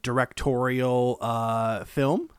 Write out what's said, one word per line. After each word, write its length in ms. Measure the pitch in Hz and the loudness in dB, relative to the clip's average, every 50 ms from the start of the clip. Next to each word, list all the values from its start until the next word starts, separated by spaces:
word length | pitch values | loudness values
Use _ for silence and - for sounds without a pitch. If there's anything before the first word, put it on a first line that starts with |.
directorial, 1160 | - 127 120 131 123 - - - - 143 127 123 127 127 127 127 127 127 123 123 123 127 120 - | -6 -2 0 0 0 0 -2 -4 -2 0 0 2 0 0 0 2 2 2 2 2 2 2 0 -2
uh, 640 | - 117 117 113 113 113 113 113 113 113 113 98 90 | -2 -2 -2 -2 -2 -2 0 0 0 -2 -2 -4 -6
film, 460 | - - 147 135 135 165 247 349 - - | -6 -2 0 2 2 2 0 -2 -6 -12